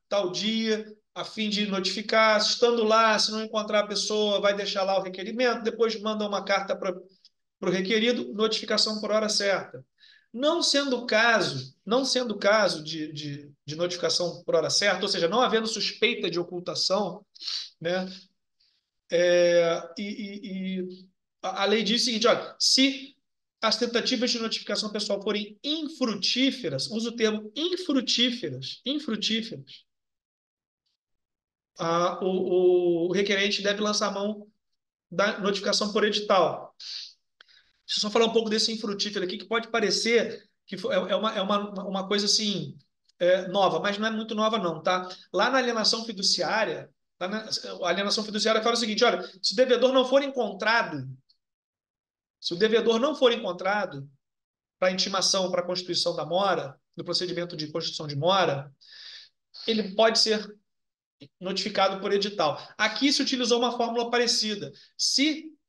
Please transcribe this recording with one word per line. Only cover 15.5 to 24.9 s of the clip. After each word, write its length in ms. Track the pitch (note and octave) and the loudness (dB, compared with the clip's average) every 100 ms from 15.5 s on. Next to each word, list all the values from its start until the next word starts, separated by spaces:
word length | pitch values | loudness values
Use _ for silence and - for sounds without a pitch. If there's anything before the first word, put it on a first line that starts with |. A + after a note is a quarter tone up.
| A3 A3 | 2 0
suspeita 640 | G#3 G3 - A3 A#3+ F#3 | -4 -6 0 0 0 -4
de 80 | E3+ | -4
ocultação, 840 | E3+ F3 F3 D3 - F#3+ G3+ F3 - - - - - - | -4 -8 -8 -4 0 0 0 -6 -16 -16 -10 -8 -10 -6
né, 280 | - F#3 F#3 - - _ _ _ _ _ _ _ - | -2 -2 -4 -10 -20 _ _ _ _ _ _ _ -2
é, 800 | F3 F3+ F3 F3 E3+ E3+ E3+ - - | 4 6 6 8 6 4 2 -4 -8
e, 40 | |
e, 760 | G3+ G#3 G3+ G3+ G#3 F#3+ F#3 F#3 | -8 -6 -8 -10 -8 -6 -4 -4
e 280 | F#3 F#3 - _ _ _ | -6 -10 -18 _ _ _
a, 220 | F#3 F#3+ | -6 -2
a 20 | G3 | 2
lei 180 | A3 | 2
diz 180 | F#3+ A#3 | 2 2
o 40 | B3+ | 0
seguinte, 200 | A3 A3 | 2 4
olha, 300 | F#3+ - - | 2 0 -2
se 580 | - - C4+ C4+ - - _ _ _ _ | 2 4 4 2 -8 -20 _ _ _ _
as 160 | A3 G#3 | -2 0
tentativas 540 | A#3+ A#3 - B3+ A#3+ | 0 0 0 0 0
de 80 | A#3+ | -2
notificação 500 | A3+ - - G3+ | -4 -6 -6 -6
pessoal 320 | G#3 | -4